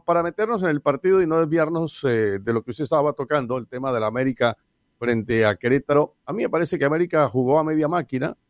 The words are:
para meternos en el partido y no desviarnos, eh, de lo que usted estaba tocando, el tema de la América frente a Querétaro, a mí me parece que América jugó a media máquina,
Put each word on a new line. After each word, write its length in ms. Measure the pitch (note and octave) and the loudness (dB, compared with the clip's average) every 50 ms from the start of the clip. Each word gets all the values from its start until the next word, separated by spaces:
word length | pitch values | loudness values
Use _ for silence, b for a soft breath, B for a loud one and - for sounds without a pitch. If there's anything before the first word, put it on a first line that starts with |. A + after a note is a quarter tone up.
| - | 0
para 180 | - E3+ E3+ | 0 0 0
meternos 400 | E3+ F3 - - G#3+ A3 A#3+ F#3+ | 0 -2 -2 -2 -2 -2 -2 -2
en 60 | F#3 E3 | 0 0
el 140 | D3 D3 | 0 0
partido 400 | - C#3+ C#3 C3 - F#3 F#3+ F#3+ | 0 0 -2 0 2 2 4 4
y 40 | F3 | 2
no 140 | D#3 D#3+ E3 | 2 2 2
desviarnos, 640 | E3 D3 D#3+ E3 D#3 D#3 E3+ E3 E3 D3+ - - - | 2 2 2 0 0 0 0 -2 -4 -4 -6 -4 -2
eh, 340 | C3 A#2 A2+ A2 G2+ G2 G2 | 0 2 2 2 0 0 -2
de 140 | G2+ A#2 | -2 -2
lo 100 | A#2 A2+ | -2 -2
que 100 | - B2+ | -2 -6
usted 120 | G#2+ - D3 | -8 -8 -4
estaba 300 | - D#3+ D3 D3 D3+ - | 0 0 2 2 0 -2
tocando, 420 | - C3+ A#2+ D3 D3 B2+ A2+ B2+ | -4 -4 -2 -2 -2 -2 -2 -4
el 100 | B2+ A2+ | -6 -6
tema 240 | - B2+ B2+ C3 C3+ | -8 -10 -6 -4 -2
de 60 | B2 A2+ | -2 0
la 100 | G#2+ G#2+ | -2 -2
América 500 | A2+ B2+ C3 C3+ B2 - B2 A#2 G#2+ _ _ _ _ _ _ _ _ - | -2 -2 -2 -2 0 0 0 0 0 _ _ _ _ _ _ _ _ -6
frente 480 | A#2+ A#2+ A#2 A2+ G2+ A#2+ A2+ A2+ A2 | -2 0 0 0 0 0 2 4 4
a 100 | G#2 G2+ | 2 2
Querétaro, 600 | - - A#2+ C3 C#3 - - C#3+ D3 D3+ - _ _ - | 0 0 2 2 2 2 2 2 2 2 0 _ _ -12
a 80 | - E3+ | -8 -6
mí 80 | A3 | -4
me 80 | - - | -4 -2
parece 280 | - E3 E3+ - F3+ C#3+ | 0 -2 -2 -2 -2 0
que 60 | C#3 | 0
América 420 | C#3 D#3 E3 F3+ F3 E3+ D#3 C#3+ A2+ | 0 2 0 0 0 2 2 2 2
jugó 280 | G#2+ C3 B2+ B2+ D3 D#3+ | 2 0 2 2 2 2
a 60 | D#3 | 2
media 240 | D#3 D#3 D#3 D3+ D3 | 0 0 0 0 0
máquina, 480 | F3 F3 C#3 - C3 B2+ C#3 E3+ - _ _ _ | -2 -2 -4 -4 -4 -4 -4 -4 -8 _ _ _